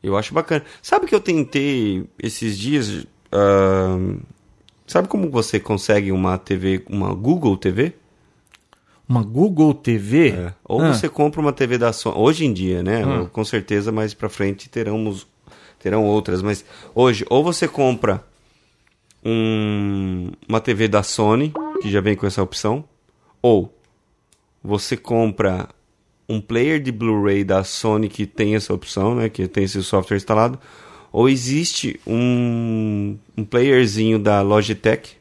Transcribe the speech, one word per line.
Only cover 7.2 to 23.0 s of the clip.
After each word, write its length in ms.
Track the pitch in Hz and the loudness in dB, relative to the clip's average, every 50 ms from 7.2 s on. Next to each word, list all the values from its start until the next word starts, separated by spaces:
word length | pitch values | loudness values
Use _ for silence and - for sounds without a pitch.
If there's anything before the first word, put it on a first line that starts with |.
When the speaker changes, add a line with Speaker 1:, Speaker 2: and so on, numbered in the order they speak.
| 104 123 165 180 156 117 98 | 0 0 0 2 2 0 0
Speaker 1:
T 160 | 95 - 98 90 | 2 0 -2 0
V? 200 | 101 131 170 - _ _ _ _ _ _ _ _ _ _ _ _ _ _ _ _ _ _ _ _ _ _ _ | 0 -2 -2 -2 _ _ _ _ _ _ _ _ _ _ _ _ _ _ _ _ _ _ _ _ _ _ _
Speaker 2:
Uma 140 | 127 120 113 | 0 0 0
Google 500 | 101 110 135 175 214 190 151 156 156 143 | -2 0 0 0 2 4 4 4 4 4
T 240 | - - - 117 110 | 2 0 0 0 0
V? 300 | 98 101 117 151 170 131 | 0 0 2 4 4 4
Speaker 1:
É. 260 | 98 90 87 87 95 _ _ | 2 0 -6 -8 -10 _ _
Ou 160 | - 95 120 | -4 -2 2
Speaker 2:
Ah. 120 | 156 160 139 | 2 2 2
Speaker 1:
você 160 | 113 98 156 | 2 0 -4
compra 320 | - - 147 151 147 160 | 0 0 0 0 0 0
uma 120 | 151 147 135 | -2 -2 0
T 140 | - 139 | 0 0
V 100 | 120 123 | 0 0
da 160 | 123 120 117 107 | 2 2 0 0
Sony, 240 | - - 113 - | 0 -4 -4 0
hoje 300 | - 107 131 156 160 165 | 2 4 4 4 4 0
em 60 | 139 107 | -2 0
dia, 320 | 90 95 92 92 87 90 | 0 -2 -2 -2 0 0
né? 180 | 92 107 113 104 | 0 0 0 0
Speaker 2:
Ah. 240 | 135 139 87 87 | 0 0 -2 -4
Speaker 1:
Com 180 | 87 _ - 110 | -4 _ -6 -6
certeza 460 | - - 110 98 - 107 104 101 110 | -2 -2 -4 -2 0 -2 -2 0 0
mais 240 | 110 110 110 107 101 | -2 -2 -4 -4 -6
pra 140 | _ - 104 | _ -8 -8
frente 400 | - - 101 98 98 98 - - | -4 -2 -4 -4 -4 -6 -12 -12
teremos, 580 | - 117 113 104 104 110 110 107 101 92 - _ _ _ _ - - - - - _ _ | -8 -6 -4 -4 -4 -4 -4 -4 -6 -8 -12 _ _ _ _ -20 -20 -20 -20 -20 _ _
terão 240 | _ 95 101 110 110 | _ -2 0 2 2
outras, 360 | 104 104 107 104 - 92 92 | 4 2 2 0 0 -4 -2
mas 240 | 92 104 104 101 - _ - - - - - | -2 -2 -4 -4 -6 _ -20 -20 -20 -8 0
hoje, 320 | 110 123 127 117 101 113 - | 2 4 4 4 0 -2 0
ou 140 | - 131 151 | 2 2 2
você 240 | 175 170 - - | 2 0 -2 -2
compra 580 | 151 - - 139 127 127 107 - 110 95 - - _ _ _ _ _ _ _ _ _ _ _ _ _ _ _ _ _ _ _ _ | -4 0 0 0 0 2 0 0 -2 -2 -2 -4 _ _ _ _ _ _ _ _ _ _ _ _ _ _ _ _ _ _ _ _
um... 1040 | 113 113 113 110 110 110 107 107 107 104 104 101 101 98 98 98 95 92 90 90 90 - _ - _ | -4 -2 0 0 0 0 -2 -2 -2 -2 -2 -4 -4 -4 -4 -4 -4 -4 -6 -8 -10 -12 _ -8 _
uma 120 | 110 113 | -4 -2
T 120 | - - 117 | 0 -2 -2
V 140 | 98 113 | 0 0
da 160 | 107 101 104 98 | 2 2 2 0
Sony, 500 | - - - 110 104 107 120 143 156 151 - - - - - - | 0 -2 0 2 2 4 2 0 -2 -4 -8 -10 -6 -6 -6 -4
que 80 | 104 | 0
já 100 | 98 101 | 0 0
vem 140 | 92 104 104 | 2 0 0
com 140 | 95 - 101 | 0 -2 -4
essa 140 | 95 - 98 | -2 -2 -4
opção, 420 | 90 - - - 107 110 143 151 _ _ _ | -4 -6 -6 -4 -2 -4 -4 -6 _ _ _